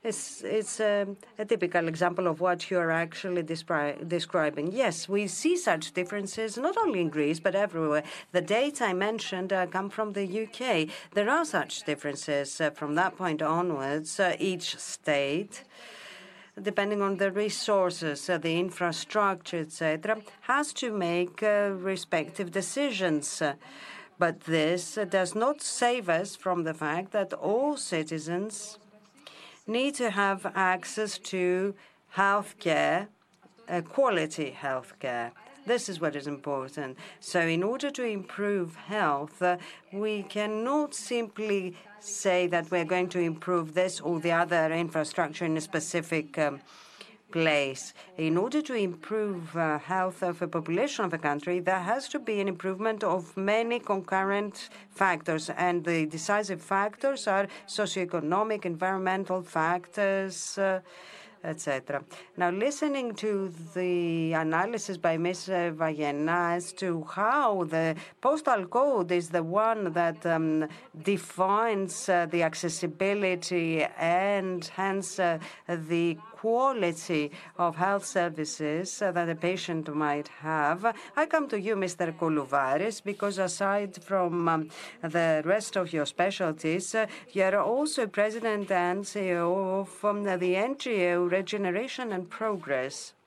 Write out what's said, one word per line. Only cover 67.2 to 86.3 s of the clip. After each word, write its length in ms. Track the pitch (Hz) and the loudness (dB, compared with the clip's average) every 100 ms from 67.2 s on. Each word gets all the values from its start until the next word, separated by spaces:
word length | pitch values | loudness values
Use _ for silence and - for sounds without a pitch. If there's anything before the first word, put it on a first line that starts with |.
| 214 277 262 202 | 2 4 2 2
the 320 | 165 160 165 160 - - | 0 2 0 -2 -8 0
postal 460 | 254 311 302 226 180 | 2 2 4 2 2
code 440 | 240 285 247 175 | 2 4 4 2
is 200 | 175 165 | 0 2
the 120 | 175 | 0
one 500 | 165 190 220 220 185 | 2 2 4 2 0
that, 320 | 165 170 160 | 2 2 2
um, 440 | 175 165 160 156 156 - - 160 | 0 2 4 2 0 -6 -18 -6
defines, 1040 | 160 202 - - 185 202 226 202 190 - - | 0 0 -2 0 2 4 4 2 -2 -4 2
uh, 180 | 180 165 | 2 4
the 140 | 170 | 2
accessibility 1400 | 165 160 170 160 175 151 190 202 190 180 180 180 165 160 147 - | 2 0 -4 -2 -4 0 0 2 2 0 0 0 2 2 0 0
and 640 | 165 175 196 202 190 180 170 - | 2 4 4 2 0 -4 -6 -4
hence, 420 | 190 196 180 - | -2 -2 -4 0
uh, 200 | 175 165 165 - - | 0 0 -4 -16 -6
the 480 | 170 156 170 170 160 - - | -6 0 2 2 0 -10 -4
quality 960 | 220 233 269 254 175 165 - 160 147 147 - - | 2 4 4 4 0 -2 -2 0 0 -6 -16 -2
of 180 | 175 160 | -2 2
health 280 | 185 202 | 0 0
services, 960 | 196 190 170 156 151 - 151 156 190 - | 0 0 0 -2 -6 -2 -2 -2 -4 -2
uh, 100 | 202 | 0
that 180 | 175 170 | 2 0
a 60 | |
patient 580 | 160 170 185 165 160 156 | 0 0 -2 -2 -4 -4
might 340 | 147 151 143 147 | 0 0 0 -4
have. 640 | - 156 156 147 175 220 226 - - | -10 -2 2 2 2 0 -2 -6 0
I 80 | 320 | 2
come 220 | 320 285 | 2 0
to 100 | 214 | -2
you, 160 | 196 208 | 0 0
Mister 360 | 185 170 170 | -2 -2 -4
Koulouvaris, 920 | 165 165 151 135 143 135 143 208 214 | 0 0 0 2 2 4 2 0 -4
because 360 | 202 202 202 190 | -8 -2 -2 0
aside 640 | 185 - 196 202 202 185 | -2 0 0 0 -2 -10
from, 420 | - 190 175 170 170 | -2 2 2 2 2
um, 200 | 160 156 - - - | 2 0 -10 -16 -8
the 400 | 165 165 165 156 156 | -2 2 4 2 2
rest 300 | 208 202 196 | 0 2 -2
of 160 | 175 | 0
your 120 | 165 143 | 0 -2
specialties, 880 | - 180 | 0 0